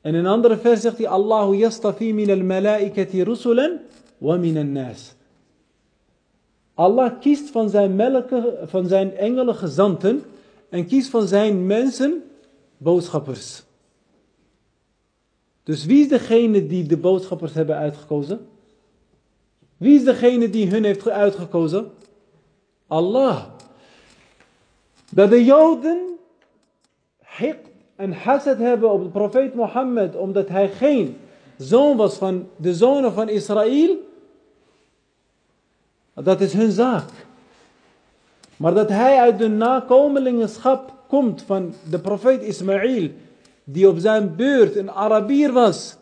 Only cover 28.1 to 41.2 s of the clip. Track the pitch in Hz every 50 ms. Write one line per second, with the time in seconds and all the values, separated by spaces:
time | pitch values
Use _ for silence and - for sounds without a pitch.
28.1 | 165 175 - 226 277 277 285 285 262 208 226 247 240 214 226 220 202 190 180 175
29.1 | 175 202 208 202 208 254 269 262 - 240 226 202 - 247 262 254 247 226 196 165
30.1 | - - 196 190 190 202 190 196 170 190 202 196 196 - 247 294 294 247 180 123
31.1 | - - - - _ _ _ _ _ _ 135 135 196 247 285 294 277 220 214 190
32.1 | 202 - 196 190 185 185 175 - - - 160 180 175 165 220 254 285 285 262 226
33.1 | 175 202 220 214 214 202 - - 208 214 208 220 262 294 330 359 370 - - -
34.1 | - - _ _ _ _ _ _ _ _ _ _ _ _ _ _ _ _ _ _
35.1 | _ _ _ _ _ _ _ _ _ _ _ _ _ _ _ _ _ _ _ _
36.1 | _ - 143 185 185 156 196 185 - 202 226 220 185 190 240 262 233 165 - -
37.1 | - - - - _ _ _ _ _ _ _ _ _ _ _ _ _ _ _ _
38.1 | _ _ _ _ _ _ - _ _ _ 151 165 175 208 214 214 196 202 240 262
39.1 | 277 262 240 240 220 190 226 220 214 214 226 240 262 262 254 254 247 262 285 294
40.1 | 277 277 262 254 247 233 226 208 - - - 254 269 262 - - - - _ _
41.1 | - 285